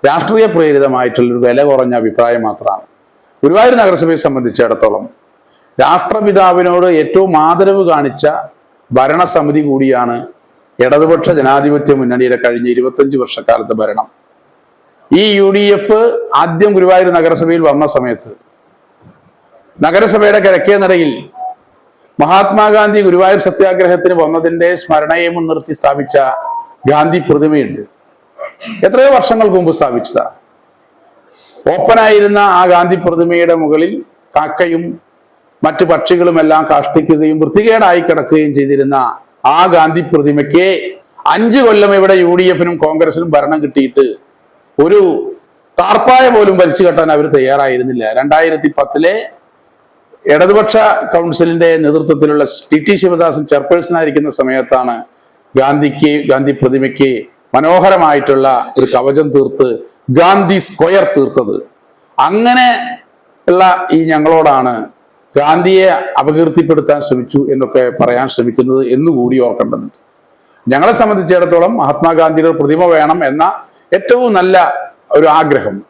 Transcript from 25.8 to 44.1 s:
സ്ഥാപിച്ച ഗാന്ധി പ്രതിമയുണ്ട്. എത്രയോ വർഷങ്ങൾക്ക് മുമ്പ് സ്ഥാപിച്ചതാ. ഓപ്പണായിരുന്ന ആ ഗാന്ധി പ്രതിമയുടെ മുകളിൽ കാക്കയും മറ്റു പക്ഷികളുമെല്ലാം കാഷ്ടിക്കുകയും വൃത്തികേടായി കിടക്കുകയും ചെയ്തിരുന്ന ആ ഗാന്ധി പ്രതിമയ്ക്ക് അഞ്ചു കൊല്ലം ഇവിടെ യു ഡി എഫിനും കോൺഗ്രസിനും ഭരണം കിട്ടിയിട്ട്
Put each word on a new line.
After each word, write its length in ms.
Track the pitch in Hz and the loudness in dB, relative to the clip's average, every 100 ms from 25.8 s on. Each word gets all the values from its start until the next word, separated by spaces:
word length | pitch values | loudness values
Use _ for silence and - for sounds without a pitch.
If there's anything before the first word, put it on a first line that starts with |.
സ്ഥാപിച്ച 380 | 143 143 135 143 131 131 - - - - 131 | -4 -6 -2 -2 -2 -4 -8 -10 -12 -8 -2
ഗാന്ധി 280 | 151 156 175 160 | 0 0 -2 -2
പ്രതിമയുണ്ട്. 520 | 147 151 151 123 - - _ _ _ _ _ - _ - 214 185 | 0 0 -2 -4 -8 -14 _ _ _ _ _ -18 _ -18 -4 -2
എത്രയോ 240 | 247 269 262 | 2 2 2
വർഷങ്ങൾക്ക് 400 | - 226 214 185 | 0 0 2 2
മുമ്പ് 140 | 165 160 | 0 -2
സ്ഥാപിച്ചതാ. 480 | 143 120 - - - - _ _ _ _ _ _ _ _ _ _ - - - | -2 -4 -4 -6 -6 -10 _ _ _ _ _ _ _ _ _ _ -20 -8 -4
ഓപ്പണായിരുന്ന 680 | 180 - 226 220 214 202 208 202 180 | -2 2 4 4 4 2 2 2 2
ആ 20 | 185 | 4
ഗാന്ധി 240 | 175 175 180 175 | 2 2 0 -2
പ്രതിമയുടെ 500 | 170 170 170 170 170 | -2 0 0 0 0
മുകളിൽ 280 | 156 156 170 226 - _ _ - | 0 0 -2 -6 -14 _ _ -6
കാക്കയും 480 | 151 - 175 165 170 170 _ _ _ _ _ _ 151 | -4 -4 -4 -4 -8 -14 _ _ _ _ _ _ -4
മറ്റു 180 | 156 175 | -2 0
പക്ഷികളുമെല്ലാം 720 | 160 - 175 175 165 156 156 156 | 0 0 0 2 2 2 2 2
കാഷ്ടിക്കുകയും 680 | 147 139 160 147 156 156 156 | -2 0 -2 -2 -2 -2 -2
വൃത്തികേടായി 600 | 156 185 220 220 208 175 170 | 0 0 2 2 2 2 0
കിടക്കുകയും 440 | 160 147 156 151 143 | -2 0 0 0 -2
ചെയ്തിരുന്ന 380 | 139 139 135 139 127 - _ _ - 151 | -2 0 0 -2 -2 -6 _ _ -2 2
ആ 40 | 185 175 | 2 4
ഗാന്ധി 260 | 156 160 156 | 2 0 -2
പ്രതിമയ്ക്ക് 540 | 156 147 147 147 151 185 180 - - _ _ - | 0 0 0 0 0 2 -2 -6 -14 _ _ -2
അഞ്ചു 260 | 165 226 262 240 | 0 2 2 4
കൊല്ലം 260 | 214 202 196 | 4 2 2
ഇവിടെ 160 | 190 190 | 4 2
യു 80 | 175 175 | 2 2
ഡി 60 | 185 | 0
എഫിനും 220 | 175 175 170 156 | 0 -2 -2 -4
കോൺഗ്രസിനും 440 | 156 165 156 170 151 | 0 0 0 0 0
ഭരണം 240 | 143 156 | 0 -4
കിട്ടിയിട്ട് 420 | 147 135 131 123 131 | -4 -2 -2 0 0